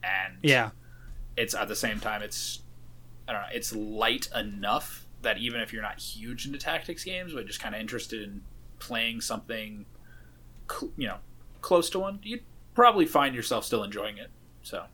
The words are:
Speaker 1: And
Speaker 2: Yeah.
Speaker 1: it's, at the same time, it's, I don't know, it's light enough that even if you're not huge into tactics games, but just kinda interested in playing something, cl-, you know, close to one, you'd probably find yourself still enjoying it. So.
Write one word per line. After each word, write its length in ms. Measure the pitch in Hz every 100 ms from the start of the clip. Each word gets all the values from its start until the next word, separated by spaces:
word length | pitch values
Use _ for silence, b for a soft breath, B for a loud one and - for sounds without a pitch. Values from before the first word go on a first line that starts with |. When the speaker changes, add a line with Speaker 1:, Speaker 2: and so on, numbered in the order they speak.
Speaker 1:
And 360 | 92 95 95 -
Speaker 2:
Yeah. 280 | 156 131 110 - B B B B - -
Speaker 1:
it's, 180 | 113
at 140 | - 104
the 80 | 107
same 240 | 120 107
time, 220 | 110 107
it's, 380 | 104 - - - - - - - - - -
I 40 |
don't 100 | 110
know, 60 | 101
it's 220 | 120 -
light 540 | 110 107 107 113 127 -
enough 720 | 120 104 101 101 127 - - - -
that 160 | 120 107
even 220 | 120 117
if 120 | 110
you're 100 | 113
not 160 | 107 -
huge 460 | - - 113 123 135
into 120 | 139
tactics 440 | 151 160 - 170
games, 280 | 185 185 180
but 140 | 147 101
just 140 | -
kinda 160 | 117 107
interested 440 | 110 123 - 113
in 200 | 104 101 - - - -
playing 400 | - 117 117 117
something, 680 | - 110 - 113 107 107 104 - B B B B - - -
cl-, 220 | - - -
you 100 | 120
know, 100 | 92 - - - -
close 300 | - 180 165
to 80 | 190
one, 180 | 190 202
you'd 200 | 214 240 - - -
probably 320 | - 240 208 160
find 280 | 151 139
yourself 300 | 127 110 117
still 180 | - 117
enjoying 340 | 101 104 104 104
it. 120 | 113 - - -
So. 220 | - 98 82